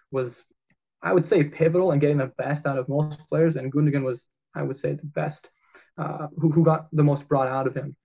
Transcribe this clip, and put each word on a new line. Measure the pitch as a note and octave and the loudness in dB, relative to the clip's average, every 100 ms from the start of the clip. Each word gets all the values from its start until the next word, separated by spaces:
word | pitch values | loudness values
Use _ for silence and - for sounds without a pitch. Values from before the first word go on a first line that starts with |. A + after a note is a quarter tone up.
| _ | _
was, | C3 B2 - - _ _ _ _ _ | -6 -6 -8 -20 _ _ _ _ _
I | F3 | 0
would | F3+ E3 | 2 4
say, | G3 | 2
pivotal | D3 - D#3+ F3+ F#3 | 2 2 2 2 2
in | C#3+ | 2
getting | D3 D3 | 2 2
the | C3 - | -2 -6
best | C3+ C#3+ C#3+ | -6 -4 -4
out | C3+ | -4
of | B2+ | -2
most | C#3+ D3+ - - | -2 -2 -6 -4
players, | D3+ E3 D3 | 0 2 0
and | C3 | -2
Gundogan | C#3+ D3+ C#3 | 0 2 2
was, | C3 B2 - _ _ D#3 | -2 -6 -10 _ _ -8
I | |
would | C#3 C#3 | -8 -6
say, | D3 | -6
the | C#3+ D3 | -6 -8
best, | - D3 - - _ _ - _ - | -6 -6 -8 -16 _ _ -20 _ -10
uh, | D3+ - D3 - | -8 -8 -10 -2
who, | D#3+ | 2
who | D#3 | 4
got | D#3+ D#3+ - | 4 2 0
the | D#3 | 2
most | D3 C#3 - | 2 2 0
brought | C#3 C3 | 0 0
out | C3+ C3 | -2 -4
of | D3 | -4
him, | C#3+ - | -10 -14